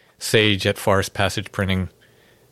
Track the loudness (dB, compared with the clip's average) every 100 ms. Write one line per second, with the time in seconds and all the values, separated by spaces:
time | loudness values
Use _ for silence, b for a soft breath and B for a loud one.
0 | _ -14 0 4 4 2 0 -2 0 0
1 | 0 -2 -2 -2 -8 -4 -2 -2 -4 _
2 | b b b b b